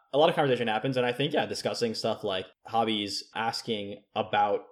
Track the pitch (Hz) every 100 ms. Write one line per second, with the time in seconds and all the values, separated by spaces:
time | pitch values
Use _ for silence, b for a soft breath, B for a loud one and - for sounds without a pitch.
0 | _ 135 160 175 143 120 117 110 135 127
1 | 123 120 143 - 104 104 113 104 117 107
2 | 117 104 104 92 95 _ - 113 113 107
3 | 101 98 - - 113 113 - 107 101 104
4 | _ 104 107 104 104 101 -